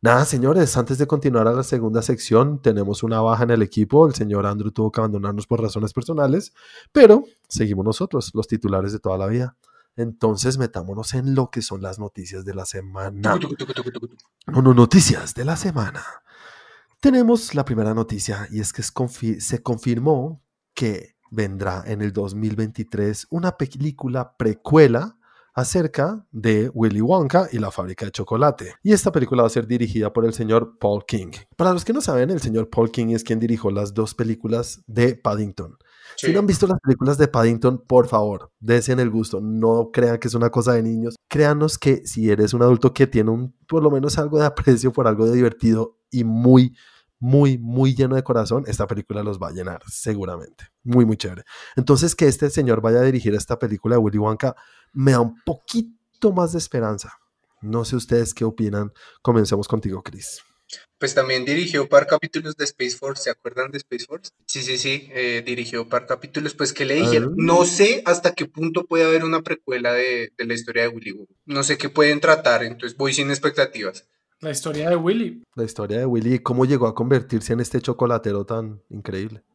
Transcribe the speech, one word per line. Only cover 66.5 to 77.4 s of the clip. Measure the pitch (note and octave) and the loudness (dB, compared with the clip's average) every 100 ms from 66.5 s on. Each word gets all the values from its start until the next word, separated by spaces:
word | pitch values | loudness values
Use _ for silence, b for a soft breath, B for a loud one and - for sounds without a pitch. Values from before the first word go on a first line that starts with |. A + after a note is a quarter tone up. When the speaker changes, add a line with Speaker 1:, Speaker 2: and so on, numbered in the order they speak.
Speaker 2:
pues, | - C#3 | -4 -6
¿qué | - | -4
le | C#3 | -2
dijeron? | D3 A#2+ A#2 B2+ | 0 2 2 0
Speaker 1:
Ah. | F3 | -2
Speaker 2:
No | E3 F3 | 2 4
sé | F3 - G3+ - - | 4 4 2 2 0
hasta | F3 F3 | 2 0
qué | - D3+ | -2 -10
punto | - E3 E3 F3 | -6 -4 -4 -2
puede | E3 | 2
haber | D#3+ D#3+ | 4 2
una | D#3+ D#3+ | 2 -4
precuela | D#3+ D#3 - B2+ A#2+ | -4 -10 -6 -4 -2
de, | B2 B2+ B2 A2+ - | 0 -2 -4 -6 -8
de | |
la | A#2 | -6
historia | A#2 A#2 A#2 | -6 -4 -2
de | A#2 | -2
Willy | A#2 G#2 | -4 -14
Wonka. | G2 G2 _ - | -16 -18 _ -8
No | C#3 | -4
sé | C3+ C#3+ | -2 -2
qué | D3 | -2
pueden | D3+ D3 D3 | 4 4 4
tratar, | D#3+ D#3 - A#2 | 4 4 4 0
entonces | A#2+ A#2 A#2+ B2 | -2 -8 -12 -4
voy | C#3 | -4
sin | C3+ C#3 | -2 -4
expectativas. | C#3 D3+ D3 C3+ A#2 G2 - _ _ _ _ | -2 -2 -2 -4 -4 -10 -12 _ _ _ _
Speaker 3:
La | D#3 | -10
historia | C3+ D#3+ D3+ D#3+ | -8 -8 -6 -2
de | F3 | 0
Willy. | E3 A3 G#3 - _ | 0 -2 -4 -10 _
Speaker 1:
La | - | -8
historia | A2+ - G#2 G#2+ | -8 -6 -6 -2
de | C3 | -2
Willy | A#2+ A#2 | -2 0
y | B2+ | -2
cómo | - B2 | -2 0
llegó | C3 C#3 A#2 | 2 2 0
a | |
convertirse | A2+ A#2+ C3 - A2+ | -2 0 0 0 -6